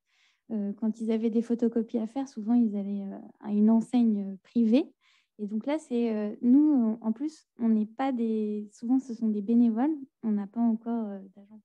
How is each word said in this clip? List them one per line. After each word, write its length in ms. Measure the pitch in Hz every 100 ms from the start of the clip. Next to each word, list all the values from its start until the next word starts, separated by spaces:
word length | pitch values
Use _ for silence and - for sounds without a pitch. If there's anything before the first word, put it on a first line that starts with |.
| _ _ _ _ -
Euh, 220 | 220 202
quand 280 | 202 220 214
ils 100 | 220
avaient 200 | 220 226
des 100 | 226
photocopies 560 | 233 233 233 233 226 233
à 80 | 220
faire, 240 | 269 269
souvent, 240 | 220 208
ils 240 | 240 226 202
allaient, 260 | 196 202
euh, 140 | 196 202 - -
à 120 | 214
une 200 | 208 214
enseigne, 600 | 226 220 247 233 202 196
euh, 20 | 190
privée. 500 | _ 240 220 254 - _ _ _ _ -
Et 100 | 202
donc 180 | 214 285
là, 120 | 311
c'est, 360 | - 240 233 214
euh, 200 | 208 226
nous, 280 | 240 269 302
on, 320 | 277 226 226
en 80 | 220
plus, 380 | 220 311 - _ -
on 100 | 233
n'est 200 | 220 214
pas 240 | - 269
des, 580 | 240 226 220 208 208 208
souvent, 280 | - 233 262
ce 140 | 262 220
sont 120 | 226
des 140 | 208
bénévoles. 540 | 202 233 240 220 294 302 269 _
On 80 | 220
n'a 160 | 208 196
pas 140 | 233
encore, 460 | 233 226 233 233 208
euh, 120 | 196 196 202
d'agents 260 | 202 214